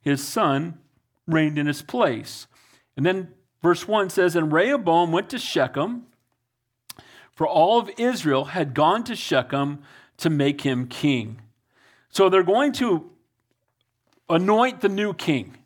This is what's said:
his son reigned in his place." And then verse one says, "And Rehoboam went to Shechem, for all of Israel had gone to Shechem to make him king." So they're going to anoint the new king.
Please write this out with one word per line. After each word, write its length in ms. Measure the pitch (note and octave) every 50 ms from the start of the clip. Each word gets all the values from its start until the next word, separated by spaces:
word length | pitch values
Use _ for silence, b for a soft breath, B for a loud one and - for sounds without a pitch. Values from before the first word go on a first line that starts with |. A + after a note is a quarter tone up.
his 220 | _ C#3+ C#3+ C3+ -
son 560 | - - A3+ G#3+ D#3 C3+ C#3 D#3 F3 E3 - _ _ _ _ _ _ _ _ _
reigned 320 | - D#3+ D#3+ D#3 D3+ D3+ D3
in 80 | D3
his 160 | D3 C#3+ C#3+ -
place." 640 | - - B3 A3+ D#3+ A#2+ A2 - - - - - _ b b b b b b b b b
And 80 | - C3+
then 300 | F3 F#3+ F#3+ F#3 - - _ _ _ _ _
verse 280 | - E3+ F3 E3 - -
one 200 | G#3+ G#3+ G3 F#3
says, 280 | - - F3+ F3+ D#3+
"And 160 | F3 D#3+ D#3 D3+
Rehoboam 580 | E3 F#3+ A#3+ C#4+ C#4 G#3 F3+ D#3+ E3+ F3 E3+
went 200 | E3 G3+ G3+ -
to 80 | - B3
Shechem, 680 | - - - E3 C3+ B2+ - C#3 D3 G3+ A#3+ A#3+ - _ _ _ _ _ _ _ _ _ _ _ _ _ _ _ _ _ - B B B B B B B B
for 140 | - -
all 320 | D3+ - D#3+ D#3+ F#3 A3 A#3+
of 120 | A3 G3 -
Israel 500 | - A#3 B3 B3+ G3 - D#3 C#3 C3+ C#3+
had 280 | C#3+ - F#3 D#3+ C#3+ B2
gone 280 | C3 D3+ D#3+ F#3+ A3+ A#3
to 120 | A#3+ A#3
Shechem 640 | - - - D#3+ C3+ A#2+ - - C#3 C#3 C#3+ C#3+ C#3 B B B B B B B _
to 100 | - E3
make 320 | D#3 C#3+ C#3 C#3+ C#3 C#3+
him 260 | - C#3 C3 B2 B2+
king." 540 | B2 - - - D3 C#3 B2 G#2+ A2 A2 - - _ _ _ _ b b b b b b b b b
So 180 | b - G3 F#3
they're 140 | F3+ F#3+ F#3
going 300 | E3+ G3 A#3 C#4 D4 -
to 360 | - C4 A#3 F#3 D#3+ D#3 - _ _ _ _ _ _ _ _ _ _ _ _ _ _ _ _ _ _ _ _ _ _ _ _
anoint 540 | E3 E3 F3+ F#3+ G#3+ A3 A#3+ B3+ A#3 E3+ -
the 80 | G3+
new 240 | G3 G3 G#3 G#3 F3+
king. 420 | - - - D3+ B2+ G2+ - - - _